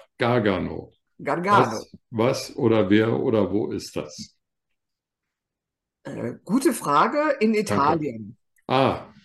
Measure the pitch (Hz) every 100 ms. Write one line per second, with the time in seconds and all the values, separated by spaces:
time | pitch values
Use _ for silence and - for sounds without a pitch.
0 | - - 120 123 104 92 82 82 - _
1 | _ - 120 151 180 202 131 107 - -
2 | _ 113 120 135 - - 117 110 95 104
3 | 113 127 135 107 98 101 - 107 - -
4 | - - - _ _ _ _ _ _ _
5 | _ _ _ _ _ _ _ _ _ _
6 | - 110 117 - - 226 339 226 151 147
7 | 175 294 302 269 220 214 - 202 143 165
8 | 147 113 104 - _ _ - 131 127 87
9 | - -